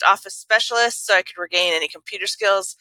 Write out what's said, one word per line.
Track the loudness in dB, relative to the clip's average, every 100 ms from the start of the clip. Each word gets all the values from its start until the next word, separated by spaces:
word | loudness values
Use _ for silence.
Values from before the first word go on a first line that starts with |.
| 2
Office | 2 -2
Specialist | -16 0 0 2 2 2 0 2
so |
I | 2
could | 2 -10
regain | -4 0 0
any | 0 -2
computer | -8 -14 -8 -8
skills | -2 0 0 -2 -14